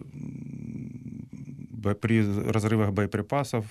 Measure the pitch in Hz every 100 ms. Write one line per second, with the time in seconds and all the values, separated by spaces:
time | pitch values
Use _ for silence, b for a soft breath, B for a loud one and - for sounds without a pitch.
0 | - - - - - - - - - -
1 | - - - - - - - 113 104 104
2 | 107 113 104 101 - 110 104 110 101 98
3 | 101 104 101 143 139 120 107